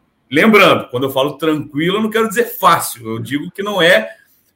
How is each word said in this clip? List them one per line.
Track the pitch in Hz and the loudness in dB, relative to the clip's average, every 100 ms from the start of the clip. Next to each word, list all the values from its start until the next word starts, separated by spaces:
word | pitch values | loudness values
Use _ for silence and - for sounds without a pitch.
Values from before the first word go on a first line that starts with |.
| _ _ - | _ _ -4
Lembrando, | 135 220 208 175 135 - | 2 4 6 4 2 -2
quando | 123 | -4
eu | 135 | -4
falo | 135 143 147 | -2 -2 -2
tranquilo, | 160 151 131 139 165 196 | -4 -2 -4 -4 -2 -2
eu | |
não | 220 | -2
quero | 220 226 | -2 -2
dizer | 208 | -2
fácil, | 233 - 180 165 - 117 113 | -4 0 2 2 -2 -10 -10
eu | 113 | -8
digo | 117 143 175 | -6 -6 -8
que | - | -8
não | 196 196 | -6 0
é, | 165 214 220 - _ _ _ | 4 4 0 -12 _ _ _